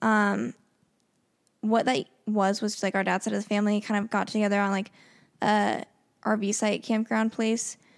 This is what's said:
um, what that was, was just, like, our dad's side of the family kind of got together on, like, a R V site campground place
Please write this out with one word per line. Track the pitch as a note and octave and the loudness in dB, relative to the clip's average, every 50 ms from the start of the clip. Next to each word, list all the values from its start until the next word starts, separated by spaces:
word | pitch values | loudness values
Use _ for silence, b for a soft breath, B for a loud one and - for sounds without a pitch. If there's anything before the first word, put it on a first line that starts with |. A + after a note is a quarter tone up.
um, | - A3+ G#3+ G#3+ G#3 G3+ G3+ G3+ A3 - - - _ _ _ _ _ _ _ _ _ _ _ _ _ _ _ _ _ _ _ _ | 0 2 2 4 2 2 0 -2 -4 -6 -8 -12 _ _ _ _ _ _ _ _ _ _ _ _ _ _ _ _ _ _ _ _
what | - G#3+ A3 A3+ - | -2 2 2 2 2
that | B3+ B3+ C#3+ - - _ _ _ | 2 0 0 -2 -6 _ _ _
was, | - G#3+ G#3 G3 F#3+ G3+ G#3+ | -2 0 2 2 2 2 0
was | G#3+ G#3 | -2 -4
just, | - - | -4 -2
like, | - F#3+ - | -4 -2 0
our | G3 F#3+ | 0 0
dad's | F#3+ F3+ F#3+ - | 0 0 0 -2
side | A3 | -2
of | G#3+ G3+ | -4 -4
the | G#3 - | -2 -2
family | G#3 G3+ G#3 G#3 G#3 G#3 | 0 0 2 2 2 0
kind | G#3 - G#3+ G3+ G3+ | 0 -2 -2 -2 -2
of | A3+ | -2
got | - G3+ F#3+ - | -2 -2 -2 -2
together | - G#3+ G#3 G3+ G3+ G3+ | 0 0 2 2 2 2
on, | G3+ G3 | 2 0
like, | G3 F#3+ G#3 - b b b b b b b b b _ | 0 -2 -4 -6 b b b b b b b b b _
a | - - G#3+ G#3 G3+ G#3 - - - - _ _ _ _ _ _ - | 0 2 2 4 2 0 -2 -4 -8 -12 _ _ _ _ _ _ -2
R | G#3+ A3 | -2 -2
V | G#3+ G3 G3 | 0 0 -2
site | G#3+ - A3+ G#3+ G3 - | -2 0 0 0 -2 -2
campground | - - A3+ A3 A3+ - A#3 A3 A3 A3+ | -2 -2 -2 -2 0 0 0 0 0 0
place | - - A3+ A3 A3+ A#3 - - - b b b b | -2 -2 -2 0 0 -2 -4 -8 -12 b b b b